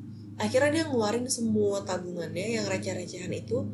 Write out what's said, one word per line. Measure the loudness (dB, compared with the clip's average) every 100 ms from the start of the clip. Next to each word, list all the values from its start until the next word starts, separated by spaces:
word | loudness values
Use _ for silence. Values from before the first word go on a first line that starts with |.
| -14 -14 -12 -4
akhirnya | 2 4 6
dia | 4 2
ngeluarin | 2 2 2 0
semua | 0 2 4 4 2
tabungannya | -2 -4 -4 -6 -4 -4 -2 0
yang | 0
receh-recehan | -2 -2 -4 -6 -8 -6
itu, | -6 -2 -2 -2